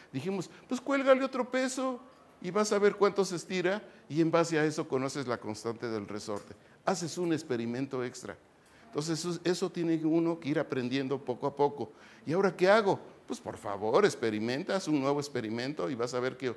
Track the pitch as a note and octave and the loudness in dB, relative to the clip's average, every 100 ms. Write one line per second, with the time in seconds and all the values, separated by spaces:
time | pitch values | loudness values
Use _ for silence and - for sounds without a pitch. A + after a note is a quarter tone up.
0 | - C3+ E3 G3 - - - B3+ - C#4 | -10 -8 -4 -4 -6 -10 -6 -6 -2 2
1 | C4+ C4 C4+ C4 B3 B3+ C4 C4 C4 B3 | 6 6 4 -2 -2 0 0 -2 -4 -4
2 | - - - - F3 G3 G#3 G3+ G3+ G3 | -10 -20 -20 -12 -4 0 2 4 4 6
3 | G3 G3 F3+ E3+ - F#3 F3+ G#3 - - | 4 4 0 -2 -4 0 0 0 -4 -20
4 | - C#3+ D#3+ E3 E3 D#3+ D#3 D#3 D#3 C3 | -6 2 4 4 4 2 2 0 -2 0
5 | C3+ C#3+ B2 A2+ G#2+ G#2+ A#2 A2+ A#2 A2 | -2 -4 -4 -4 -4 -6 -6 -6 -4 -4
6 | G2 G#2 A2 G2+ - - - - - F3+ | -6 -8 -6 -8 -10 -20 -20 -8 -2 -2
7 | E3 F3+ F3 D#3 - A#2+ A#2 B2 C3+ C3 | -2 -4 -2 -2 -2 -4 -2 -4 -4 -4
8 | B2 - G#2 - - _ _ - - C#3+ | -6 -8 -12 -14 -16 _ _ -20 -10 -6
9 | D#3 D#3 F3 E3 E3+ F3+ F3+ F3 E3+ D#3+ | -2 -2 -2 -2 -2 0 -2 -2 0 2
10 | D#3+ E3 E3 E3+ C3 D#3 - B2+ A#2+ C3+ | 2 2 2 -2 -2 -2 0 -2 0 -2
11 | C3 C3+ C3 A#2 C#3 C#3 C#3+ C#3 A2 - | -2 -4 -4 -4 -2 2 2 0 -10 -10
12 | - - - E3+ G3 - F3+ G#3+ G3 C3+ | -20 -14 -4 2 2 4 6 6 6 0
13 | - - - B3 - - A2 G2+ A2 D3+ | -2 -18 -12 -10 -8 -8 -6 -4 2 4
14 | G3+ - A#2 G#2+ A2+ C3 - G3 D#3+ D3+ | 4 4 0 0 0 -2 0 -2 0 0
15 | C3+ C#3+ C#3+ B2 A2 A#2 B2+ D3+ F3 A#2+ | 2 0 -2 -4 -4 -4 -4 -4 -4 -2
16 | B2 B2 B2+ B2+ B2+ | -2 -2 -2 -2 -6